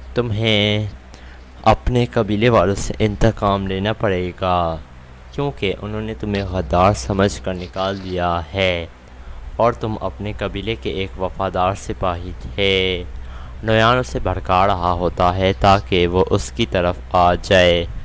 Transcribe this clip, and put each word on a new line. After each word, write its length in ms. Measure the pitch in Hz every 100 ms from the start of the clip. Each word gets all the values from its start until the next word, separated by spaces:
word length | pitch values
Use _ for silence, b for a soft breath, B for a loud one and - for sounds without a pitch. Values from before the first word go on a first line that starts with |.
| - 123
"तुम्हें 760 | 120 107 113 104 104 107 104 - - B B B B -
अपने 420 | 110 107 - 123 120
कबीले 420 | 120 101 104 120
वालों 260 | 110 92
से 200 | 98 - -
इंतकाम 680 | 110 101 113 - 101 98 95
लेना 260 | 95 104
पड़ेगा 880 | 110 107 90 90 - 92 90 82 80 - - - - -
क्योंकि 380 | - 143 - 95
उन्होंने 420 | 87 104 107 110
तुम्हें 320 | 110 107 101 95
गद्दार 480 | 92 80 90 98
समझकर 600 | 104 - 98 101 - 95
निकाल 440 | 90 90 95 95 98
दिया 400 | 92 90 87 85
है 500 | 80 95 92 85 82 - - B B B - -
और 140 | 117
तुम 220 | 117 113 107
अपने 360 | 95 - 104
कबीले 440 | 104 98 101 101 113
के 140 | 101
एक 280 | 92 95 -
वफादार 560 | 92 - 95 90 90
सिपाही 580 | 98 - - 92 87 92
थे।" 720 | 87 - - 98 95 92 90 92 - B B B -
नोयान 340 | 110 110 113 127
उसे 220 | 127 127
भड़का 460 | 95 92 - 90 101
रहा 240 | 92 87
होता 400 | 87 85 87 90
है 220 | 92 95
ताकि 540 | - 101 98 - 90 85
वो 160 | 92
उसकी 440 | - 98 - - 117
तरफ 500 | 95 87 - - 90
आ 180 | 87
जाए। 540 | 87 - 95 90 87 85 B